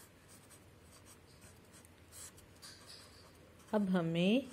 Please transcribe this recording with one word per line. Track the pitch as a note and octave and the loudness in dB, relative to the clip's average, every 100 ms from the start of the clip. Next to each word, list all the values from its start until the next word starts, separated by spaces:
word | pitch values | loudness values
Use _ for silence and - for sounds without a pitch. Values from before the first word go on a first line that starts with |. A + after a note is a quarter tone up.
| - - - - - - - - - - - - - - - - - - - - - - - - - - - - - - - - - - - - - | -20 -20 -20 -20 -20 -20 -20 -20 -20 -20 -20 -20 -20 -20 -20 -20 -20 -20 -20 -20 -20 -20 -18 -20 -20 -20 -20 -20 -20 -20 -20 -20 -20 -20 -20 -20 -4
अब | G#3+ F#3+ | 0 2
हमें | F#3 E3 E3+ F#3 B3+ C4+ | 2 2 2 4 2 0